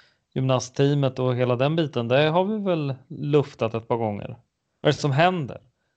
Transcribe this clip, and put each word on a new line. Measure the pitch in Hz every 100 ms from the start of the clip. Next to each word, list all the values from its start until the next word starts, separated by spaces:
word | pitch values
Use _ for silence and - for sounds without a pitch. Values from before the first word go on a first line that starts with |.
| _ _ _
gymnastteamet | 135 131 127 - - 143 143 135 127
och | 127 120
hela | 123 120
den | 139 165
biten, | 151 123 117
det | 131 156
har | 170
vi | 190 220
väl | 196 165 143 127 -
luftat | - 147 143 135 - 113
ett | 113 -
par | 117
gånger. | 113 101 - 117 _ _ _ _
Vad | 151
är |
det | 143
som | 151
händer? | 135 175 185 120 - _ _ _